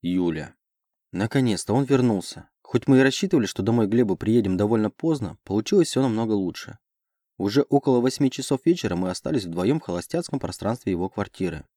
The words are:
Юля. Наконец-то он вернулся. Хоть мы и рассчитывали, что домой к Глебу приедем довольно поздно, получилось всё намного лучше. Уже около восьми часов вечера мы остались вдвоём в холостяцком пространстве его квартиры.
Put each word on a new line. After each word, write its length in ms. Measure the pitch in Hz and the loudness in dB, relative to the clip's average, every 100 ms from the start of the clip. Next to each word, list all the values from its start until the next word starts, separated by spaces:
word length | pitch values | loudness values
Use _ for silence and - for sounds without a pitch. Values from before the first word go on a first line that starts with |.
Юля. 520 | 87 90 87 78 73 _ _ _ _ _ _ | -2 0 0 -2 -10 _ _ _ _ _ _
Наконец-то 640 | 90 110 139 127 95 - | -4 -2 0 0 -2 0
он 80 | 110 | 0
вернулся. 680 | 135 135 123 101 - - - _ | 2 2 4 2 -4 -16 -20 _
Хоть 240 | - 120 - | -4 -2 4
мы 120 | 131 | 6
и 40 | |
рассчитывали, 440 | 135 - 190 156 104 | 6 2 0 2 0
что 180 | - | -2
домой 240 | 101 120 104 | 0 2 2
к 20 | |
Глебу 260 | 113 113 92 | 2 2 0
приедем 400 | 104 117 98 92 | 2 2 2 0
довольно 320 | 104 113 107 | 2 2 0
поздно, 480 | _ 165 151 104 - | _ -2 -2 -4 -10
получилось 460 | - 101 110 202 165 | -4 -2 2 2 4
всё 140 | - | 2
намного 280 | 131 110 113 | 0 0 0
лучше. 480 | 104 92 - - - _ _ _ _ _ _ | -2 -2 -6 -16 -20 _ _ _ _ _ _
Уже 240 | 98 117 | 0 0
около 380 | 139 139 - 127 | 2 2 2 2
восьми 300 | 123 - 135 | 0 0 -2
часов 300 | - 131 135 | -2 -4 -2
вечера 300 | - 175 110 | 0 0 0
мы 160 | 87 92 | -2 -4
остались 360 | 90 - 143 92 | -4 -4 -4 -4
вдвоём 340 | 82 92 151 | -2 0 0
в 20 | |
холостяцком 560 | - 87 - 165 175 139 | -2 -8 -4 -6 -4 -6
пространстве 540 | 90 - 101 120 - | -6 -6 -4 -4 -4
его 160 | 87 95 | -4 -4
квартиры. 560 | - 101 - 92 78 - | -4 -8 -4 -6 -6 -14